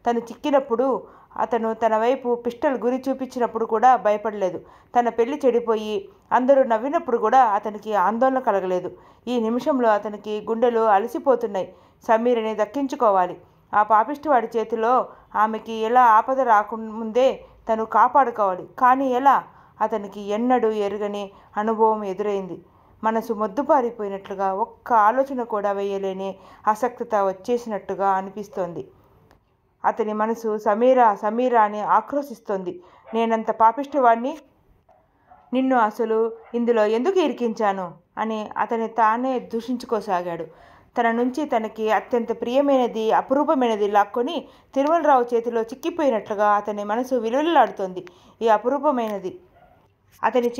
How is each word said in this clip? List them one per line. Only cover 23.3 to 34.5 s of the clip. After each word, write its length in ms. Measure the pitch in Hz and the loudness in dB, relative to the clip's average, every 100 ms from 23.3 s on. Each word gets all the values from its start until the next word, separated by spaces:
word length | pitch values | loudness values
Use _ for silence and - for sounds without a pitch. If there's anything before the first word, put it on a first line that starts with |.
మొద్దుపారిపోయినట్లుగా, 1200 | 208 214 202 285 294 233 233 202 196 196 190 196 | -4 -4 -4 0 2 0 -4 -8 -8 -10 -4 -4
ఒక్క 380 | 190 226 - - | -2 -6 -8 0
ఆలోచన 500 | 233 208 247 269 262 | 4 4 2 -2 -4
కూడా 300 | 240 208 202 | -6 -4 -2
వేయలేని 640 | 196 202 196 196 190 196 190 - - - | -4 -4 -4 -6 -6 -8 -10 -18 -6 -4
అసక్తత 480 | 214 240 240 233 | -2 -4 -4 -4
వచ్చేసినట్టుగా 920 | 208 196 190 214 240 233 202 - 185 196 | 0 0 -2 -4 -4 -4 -8 -8 -2 0
అనిపిస్తోంది. 800 | 190 190 196 202 - 175 160 - _ _ _ _ _ _ _ _ _ | 0 -4 -12 -10 -8 -8 -8 -14 _ _ _ _ _ _ _ _ _
అతని 280 | - 214 214 | -4 -2 -4
మనసు 460 | 214 220 226 226 214 | -2 -4 -4 -4 -2
సమీరా, 560 | 214 208 254 262 226 | 0 2 4 6 4
సమీరా 480 | 202 214 226 254 233 | 2 -2 -2 2 4
అని 180 | 208 214 | 2 0
ఆక్రోశిస్తోంది. 1000 | 185 196 - 277 277 226 - 190 180 - - _ - | 0 0 0 -4 -6 -10 -6 -6 -6 -10 -16 _ -8
"నేనంత 360 | 226 226 220 220 | -2 0 0 -2
పాపిష్టివాణ్ణి? 880 | 220 226 226 277 294 247 233 254 320 - | 2 2 2 -2 2 4 4 0 -8 -16